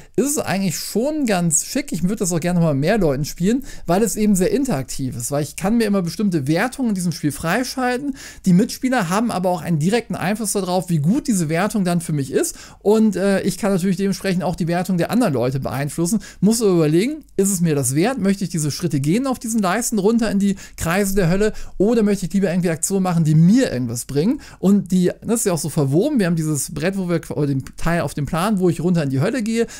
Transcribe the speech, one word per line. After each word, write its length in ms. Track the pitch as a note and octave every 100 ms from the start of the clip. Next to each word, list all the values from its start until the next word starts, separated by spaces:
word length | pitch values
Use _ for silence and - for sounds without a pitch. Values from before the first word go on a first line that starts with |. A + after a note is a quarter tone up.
| - -
ist 140 | C4
es 80 | D4
eigentlich 400 | - F3+ G3 -
schon 480 | - G3+ C4 D#4 C4
ganz 400 | F#3+ E3+ - -
schick. 260 | C4 D4
Ich 120 | G#3+
würde 120 | F3 A3
das 160 | F#3
auch 80 | F3
gerne 220 | E3+ F3
mal 120 | E3
mehr 240 | C#3 D3+ A3
Leuten 280 | E3+ C3+ D3
spielen, 400 | - F3 B3+ - - -
weil 160 | F3
es 140 | A3+ -
eben 220 | G#3 G3
sehr 140 | F3+
interaktiv 640 | A#3+ C4 D#3 B2+ - C3+ A#2
ist. 120 | A#2+
Weil 140 | C#3
ich 140 | D3 -
kann 180 | F#3+ A#3
mir 100 | A3
immer 140 | G3+
bestimmte 460 | F3 - G#3 E3+ C3
Wertungen 440 | D#3+ B3 - B3
in 40 | G3
diesem 160 | F3
Spiel 220 | C#3+ D3+
freischalten. 840 | C#3 E3 G3+ B3+ - B3 B3 C#4+ C4+ - - -
Die 80 |
Mitspieler 560 | F3 A#3 - B3+ B3+ E3+
haben 200 | F#3+ A#3
aber 200 | F#3 F3+
auch 120 | F3+
einen 180 | D3+ D#3+
direkten 360 | D#3+ A#3 A3+ F#3
Einfluss 380 | D#3+ A3 G#3
darauf, 360 | G#3 F#3+ F3+ F3+
wie 100 | E3
gut 280 | C#3+ B3+ -
diese 220 | G3 D#3
Wertung 340 | D#3+ G#3 G#3
dann 160 | F3+ F3
für 140 | E3
mich 180 | D3+ C3+
ist. 240 | C3 F4 - - -
Und, 380 | - A3 A3 E3+
äh, 240 | G3 G3
ich 160 | - -
kann 160 | G#3
natürlich 240 | G3 F#3+ F#3
dementsprechend 460 | G3 F#3+ G3 F3+
auch 120 | E3 E3+
die 140 | E3
Wertung 280 | E3+ F#3 F3+
der 140 | E3
anderen 220 | G#3+ A#3
Leute 260 | C3 A#2+ C3+
beeinflussen. 600 | C3 B2 C#3+ - E3+ G#3+ - -
Muss 220 | F#3+ A3+
aber 100 | G#3+
überlegen, 540 | F3 D#3 D#3+ A#3 D#4 - -
ist 160 | G3
es 80 | F#3+
mir 160 | E3+ C#3+
das 180 | B2+
wert? 260 | C#3 G3 C4+
Möchte 260 | F#3+ G3 F3+
ich 40 |
diese 220 | E3+ D3+
Schritte 300 | - E3+ C#3+
gehen 260 | C#3 G3 C4+
auf 100 | B3+
diesen 240 | A3+ A3+
Leisten 380 | F#3+ G3 A#3+ A3
runter 320 | F#3+ A#3 A3+
in 80 | G3
die 160 | G3 G3 - -
Kreise 360 | - F3+ G3+
der 160 | G3+ E3+
Hölle? 220 | F#3+ G#3 G#3 - -
Oder 260 | G3 A#3+
möchte 220 | G#3 G3+ E3+
ich 80 |
lieber 160 | G3+ F#3+
irgendwie 200 | F3+ F3
Aktionen 320 | D#3+ - G3
machen, 220 | F#3 E3+
die 120 | D#3 D#3
mir 360 | E3+ A#3 B3+
irgendwas 320 | B2 B2 A#2+ -
bringen? 360 | C#3 F3 C#4 - -
Und 320 | F3+ G3+ -
die, 200 | F#3 F3 - -
das 160 | A3+
ist 40 | G#3
ja 80 |
auch 40 | E3+
so 120 | E3
verwoben, 500 | D3 C3+ D3 B3+ D4
wir 80 | F3
haben 80 | E3+
dieses 380 | D#3 D3+ -
Brett, 240 | - D#3+ G3
wo 120 | F3+
wir, 100 | E3+ -
oder 160 | - C#3
den 160 | C#3 C3 -
Teil 260 | D#3+ E3+
auf 120 | C3
dem 120 | - C#3
Plan, 340 | D#3 F#3+ G#3
wo 100 | F3+
ich 120 | -
runter 220 | E3 F3
in 60 | C#3+
die 100 | C3
Hölle 240 | F3 B3+
gehe, 240 | A3 A3+ A3+ -